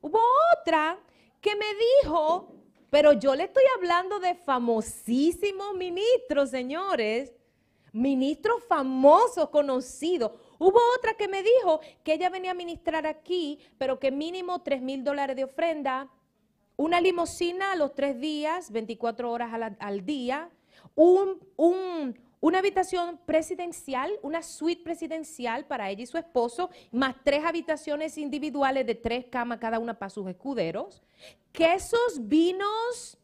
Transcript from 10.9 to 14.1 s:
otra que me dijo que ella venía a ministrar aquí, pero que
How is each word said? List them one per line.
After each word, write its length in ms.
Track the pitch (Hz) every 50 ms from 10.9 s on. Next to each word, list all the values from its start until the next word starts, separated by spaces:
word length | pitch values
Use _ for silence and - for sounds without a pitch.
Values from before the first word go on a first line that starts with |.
| 494
otra 200 | 508 494 453 440
que 120 | 453 427 392
me 140 | 381 392
dijo 380 | 370 427 480 523 453 370 311 311 - - - _ _
que 100 | - 311
ella 160 | 320 359 359
venía 220 | 359 381 370 370
a 40 | 359
ministrar 520 | 359 349 349 339 330 339 339 311 320 302 311
aquí, 520 | 311 311 _ - 359 359 339 285 294 - _ _ _ _
pero 180 | 269 262 262 254
que 120 | - 269